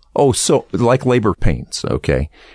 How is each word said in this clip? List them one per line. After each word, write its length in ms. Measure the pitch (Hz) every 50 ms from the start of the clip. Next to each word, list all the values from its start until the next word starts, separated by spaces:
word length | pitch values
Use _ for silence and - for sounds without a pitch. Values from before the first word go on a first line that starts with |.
| _ _ -
Oh, 180 | - 143 139
so 340 | 110 - - - 151 - - _
like 340 | - - 120 117 127 135 135
labor 260 | 127 123 123 107 107
pains. 540 | 85 - - - 71 58 - - - - - -
Okay. 400 | - 65 - - 71 64 71 - _ - - -